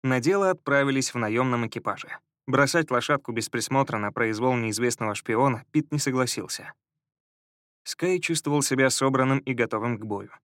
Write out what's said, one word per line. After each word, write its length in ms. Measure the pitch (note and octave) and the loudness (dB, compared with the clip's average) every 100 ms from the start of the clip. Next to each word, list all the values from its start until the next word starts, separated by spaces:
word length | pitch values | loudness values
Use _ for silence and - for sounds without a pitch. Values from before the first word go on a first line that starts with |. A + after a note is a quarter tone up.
На 160 | C3 B2+ | 0 0
дело 320 | B2 G3 F#3+ | 2 2 2
отправились 640 | F3 - C#3 C#3 C3+ B2 B2 | 0 0 2 2 0 -2 -4
в 20 | |
наемном 480 | A2 A2+ B2+ A#2+ A2+ | -2 0 0 0 -2
экипаже. 540 | A2+ A2 G2 - - _ _ - | -4 -6 -6 -10 -16 _ _ 0
Бросать 460 | B2+ C#3 E3+ D#3 | 2 4 2 2
лошадку 400 | B2 - C#3+ - | -2 0 -2 -2
без 180 | A2+ G#2+ | -6 -4
присмотра 480 | A#2+ - C3+ C3+ A2 | -6 0 0 0 -2
на 140 | G#2 | -4
произвол 440 | A2+ A2+ G#2+ B2+ B2 | -2 -2 2 0 0
неизвестного 600 | A2+ G#2+ A#2+ - A2 G2+ | -2 0 -2 0 -4 -4
шпиона 500 | - A2+ C#3 A#2+ - | -2 2 2 0 -2
Пит 200 | D#3 D3+ | -2 0
не 60 | D3 | -2
согласился. 720 | C#3+ B2+ B2 - F2+ - - - _ _ _ _ _ _ _ _ _ _ - | 0 0 0 -2 -6 -10 -12 -20 _ _ _ _ _ _ _ _ _ _ -14
Скай 340 | - F3 F3+ | -4 0 0
чувствовал 420 | - D#3+ - D3 | 0 -2 0 0
себя 300 | C#3 C3 C3+ | 2 4 2
собранным 480 | - C3+ C3+ C3 C3+ | 4 2 2 2 0
и 160 | - A#2+ | -2 -2
готовым 420 | A2+ A2 A#2 A2+ | 0 0 -2 -4
к 80 | G#2+ | -6
бою. 240 | G2+ G2+ - | -8 -8 -20